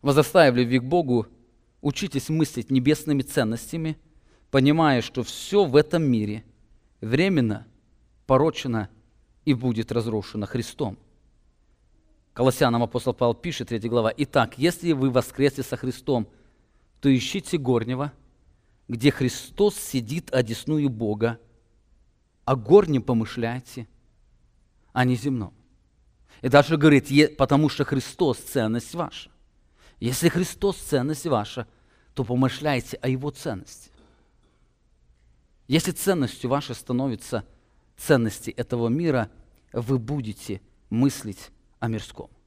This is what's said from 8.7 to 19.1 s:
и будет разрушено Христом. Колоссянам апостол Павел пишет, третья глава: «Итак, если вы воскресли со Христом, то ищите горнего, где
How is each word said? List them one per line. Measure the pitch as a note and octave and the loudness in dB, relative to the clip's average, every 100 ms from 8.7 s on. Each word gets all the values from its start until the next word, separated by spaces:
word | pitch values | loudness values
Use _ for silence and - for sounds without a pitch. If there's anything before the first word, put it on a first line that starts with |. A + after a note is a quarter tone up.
| A2+ G2 _ _ _ _ _ | -4 -6 _ _ _ _ _
и | - | -2
будет | B2+ B2+ A2 A2+ | 0 0 -2 -2
разрушено | A#2 A2+ A2 F#2 A2 G2 | -4 -2 -6 -6 -8 -6
Христом. | A#2+ - - B2 G2+ _ _ _ _ _ _ _ _ _ _ _ _ _ | -6 -8 -6 -6 -6 _ _ _ _ _ _ _ _ _ _ _ _ _
Колоссянам | - B2+ - C3+ A#2 | 0 0 2 0 2
апостол | A#2+ B2 - | -2 -2 -4
Павел | A#2 A#2+ | 0 -2
пишет, | A#2 E3+ D3 A#2+ | -2 -8 -8 -6
третья | A2+ A2+ | -6 -2
глава: | A#2 A2 - | 0 0 -2
«Итак, | C#3 D3 A2 - | 0 0 0 0
если | D#3+ F3 E3+ | -2 0 -2
вы | C#3+ C3+ | 0 2
воскресли | B2+ B2+ - C#3 C#3 | 2 0 0 0 0
со | C3 B2+ | -8 -6
Христом, | C3 - - B2+ G#2 _ _ _ _ _ _ _ | -8 -6 -2 -2 -2 _ _ _ _ _ _ _
то | C#3+ | 2
ищите | C3 - G3 - E3 | 2 0 -8 -4 -4
горнего, | C3 A#2+ A2+ B2+ C#3+ - _ _ _ _ _ _ - | 0 0 0 -6 -8 -10 _ _ _ _ _ _ -12
где | A#2+ C#3 | 2 2